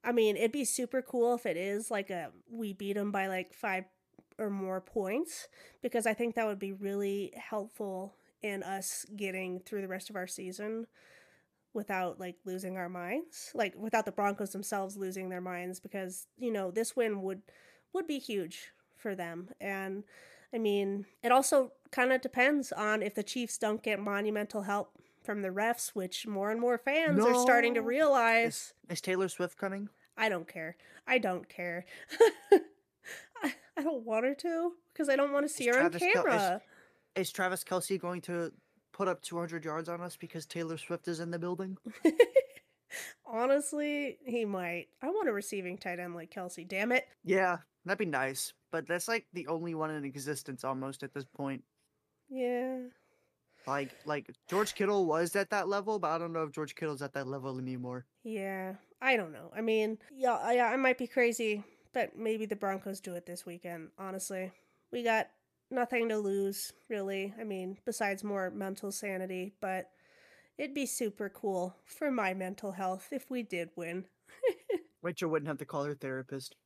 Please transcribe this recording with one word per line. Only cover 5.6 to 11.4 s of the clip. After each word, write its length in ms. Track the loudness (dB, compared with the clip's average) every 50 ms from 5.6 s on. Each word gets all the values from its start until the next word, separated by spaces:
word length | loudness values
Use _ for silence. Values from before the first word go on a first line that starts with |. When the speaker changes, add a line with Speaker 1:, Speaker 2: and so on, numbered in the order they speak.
| -20 -20 -20 _ -8
Speaker 1:
because 240 | -2 -2 0 2
I 80 | 2 0
think 220 | 2 0 -2 0
that 100 | 0 0
would 120 | 0 -2 -2
be 140 | -4 -6 -6
really 640 | -4 -4 -4 -2 0 0 0 0 -2 -4 -6 -8
helpful 800 | -12 -12 -6 -6 -6 -6 -6 -8 -8 -6 -6 -4 -6 -8 -10 -12 _ _ _ _ _
in 220 | -6 -6 -4 -4 -4
us 420 | -4 -6 -6 -4 -6 -6 -6 -8 -10 -8
getting 460 | -6 -4 -4 -4 -4 -4 -4 -6 -6
through 220 | -8 -6 -6 -4 -4
the 60 | -4
rest 200 | -6 -6 -6 -8
of 80 | -6
our 100 | -6 -6
season 600 | -6 -6 -8 -8 -8 -8 -6 -6 -4 -4 -4 -6 -8 _ _ -20 -20 -20 -20 -20 _ _ _